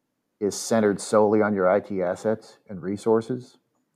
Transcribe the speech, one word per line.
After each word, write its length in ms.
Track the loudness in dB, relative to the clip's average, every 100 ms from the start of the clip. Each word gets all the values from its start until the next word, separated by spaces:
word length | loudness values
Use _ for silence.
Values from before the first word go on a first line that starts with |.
| _ _ _ _
is 160 | -6 -4
centered 440 | -2 2 2 0
solely 420 | 0 2 4 4
on 120 | 2
your 140 | 2 2
I 120 | 2
T 220 | 0 -4
assets 560 | -4 -4 -4 -4 -8 _ -16
and 140 | -12
resources, 760 | -8 -6 0 0 0 -10 -10 _ _ _ _